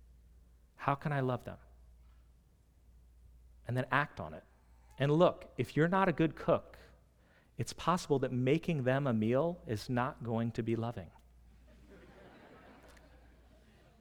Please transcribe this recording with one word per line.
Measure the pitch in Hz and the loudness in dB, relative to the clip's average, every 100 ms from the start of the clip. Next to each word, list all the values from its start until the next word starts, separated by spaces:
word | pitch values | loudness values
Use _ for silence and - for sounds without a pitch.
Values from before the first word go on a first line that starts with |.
| - - - - - - - - | -20 -20 -20 -20 -20 -20 -20 -6
How | - | -2
can | 139 151 | -2 -2
I | 143 | -2
love | 127 123 | -2 -2
them? | - 92 - - - - - - - - _ _ _ _ - - - - - - - - - | -6 -16 -20 -20 -20 -20 -20 -20 -20 -20 _ _ _ _ -20 -20 -20 -20 -20 -20 -20 -16 -6
And | 123 | -4
then | 131 | 0
act | 135 147 - | 0 0 -6
on | 78 | -10
it. | 78 - - _ - - - | -12 -18 -20 _ -20 -14 -2
And | 139 | 2
look, | 156 175 - - - | 6 6 4 -12 -6
if | 120 143 | -2 2
you're | 170 | 2
not | 190 190 | 4 2
a | |
good | 151 160 - | 2 0 0
cook, | - 120 - - - - _ _ - - _ - | 0 0 0 -20 -20 -20 _ _ -20 -20 _ -8
it's | 120 | -6
possible | - - 180 - 139 | -4 0 0 2 0
that | 131 | 0
making | 127 127 156 - 156 | 0 2 2 0 0
them | 123 135 143 | 2 2 2
a | |
meal | 110 110 127 165 175 - | 2 2 2 0 -4 -6
is | 107 - | -6 -2
not | 123 131 - | -2 -2 -4
going | 120 113 117 | -4 -2 -2
to | 120 | -4
be | 113 113 | -2 -2
loving. | 113 98 85 - - - - - - - - - - - - - - - - - - - - - - - - - - - - - | -4 -8 -14 -20 -20 -20 -20 -20 -20 -20 -20 -20 -20 -20 -20 -20 -20 -20 -20 -20 -20 -20 -20 -20 -20 -20 -20 -20 -20 -20 -20 -20